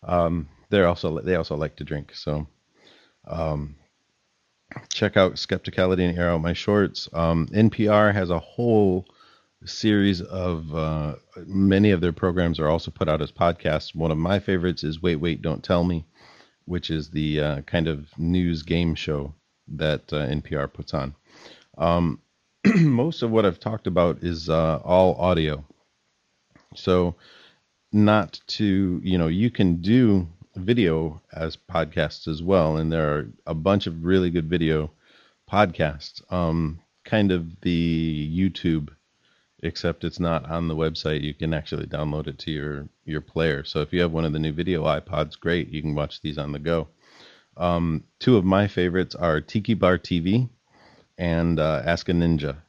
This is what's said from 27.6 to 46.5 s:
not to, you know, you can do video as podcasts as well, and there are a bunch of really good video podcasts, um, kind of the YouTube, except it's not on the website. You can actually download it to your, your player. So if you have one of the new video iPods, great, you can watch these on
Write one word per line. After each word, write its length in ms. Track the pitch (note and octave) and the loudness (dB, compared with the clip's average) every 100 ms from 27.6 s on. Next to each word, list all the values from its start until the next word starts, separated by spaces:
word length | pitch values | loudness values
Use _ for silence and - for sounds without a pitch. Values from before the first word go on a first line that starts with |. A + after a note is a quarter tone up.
| _ _ _ | _ _ _
not 480 | G#2 G#2 G#2+ E2 - _ | 2 6 4 2 -8 _
to, 520 | - G#2+ F#2+ G2 F2 | -2 0 2 0 -2
you 140 | - F#2 | 0 2
know, 120 | E2 | 2
you 220 | E2+ A#2 | 2 0
can 300 | - F#2+ E2+ | 2 2 2
do 480 | F2 A#2+ A#2+ G2 E2+ E2 - - | 2 4 6 4 0 -10 -18 -10
video 680 | F#2 A#2+ F#2 D#2+ D#2+ D#2 _ | -2 2 2 2 -2 -8 _
as 240 | - D#2+ - | -8 -8 -8
podcasts 680 | _ E2 D#2 F2 D2+ - - | _ -4 -4 -2 -4 -4 -8
as 160 | D2+ | -8
well, 360 | E2+ F#2+ D#2 D#2 | 0 2 4 0
and 120 | D#2+ | 0
there 240 | E2 D2+ | 0 0
are 140 | D2 A#1 - - | -2 -4 -12 -8
a 80 | |
bunch 320 | D#2+ D#2+ G2+ F#2 | -4 2 2 0
of 180 | E2 | -6
really 240 | E2 F#2+ F2+ | 0 2 2
good 220 | F2 D#2 | 0 -2
video 400 | F2 D#2+ D#2 D#2 _ _ _ _ _ _ | 0 2 0 -2 _ _ _ _ _ _
podcasts, 720 | G2 G#2 E2 D#2 D2 - - _ | 2 2 2 -2 -2 -14 -20 _
um, 480 | F2+ E2+ D#2+ D#2+ E2 _ _ | -2 0 0 -2 -6 _ _
kind 260 | - G#2+ G2+ | -2 2 2
of 300 | F2+ E2 E2+ | 2 -2 -6
the 680 | F2+ E2+ E2+ E2 D#2+ D2+ D2+ E2 | -2 0 2 0 0 -2 -4 0
YouTube, 520 | F#2+ - E2+ D#2+ D2 - _ _ _ _ _ _ | 0 0 -2 0 -2 -14 _ _ _ _ _ _
except 400 | E2 - F2 E2 | -10 -4 -4 -4
it's 160 | E2+ - | -6 -2
not 320 | F2 E2 - | -2 -2 -2
on 160 | E2 E2+ | -6 -4
the 80 | |
website. 480 | D#2 D#2+ D#2+ D#2 D2+ | -2 -2 -2 -4 -4
You 100 | D2 | -4
can 220 | D2 D#2+ | -6 -4
actually 320 | D#2+ - D2+ D2 | -4 -6 -10 -8
download 400 | D2 D2+ D2+ D2+ | -6 -4 -6 -8
it 120 | C#2+ | -10
to 100 | - | -8
your, 380 | D#2 D2 C#2+ D2 _ | -8 -6 -10 -12 _
your 160 | - D2+ | -8 -8
player. 420 | D2 - E2 C#2 | -6 0 0 0
So 200 | D2 D#2 | -4 -4
if 100 | D2+ | -2
you 80 | F2+ | 0
have 100 | F2 | 0
one 140 | E2 | 0
of 80 | D#2+ | -2
the 80 | D#2 | 0
new 120 | D#2 | -2
video 300 | D2+ F2 F2 | -2 -2 0
iPods, 560 | D#2 D2+ - D#2 D2+ - | 0 -2 -2 -4 -4 -4
great, 300 | E2 E2+ C2 | -4 -2 -2
you 120 | D2+ | -6
can 140 | D2+ | -4
watch 260 | D2 D2 - | -4 -4 -6
these 160 | D#2 D2 | -10 -8
on 120 | D2 | -8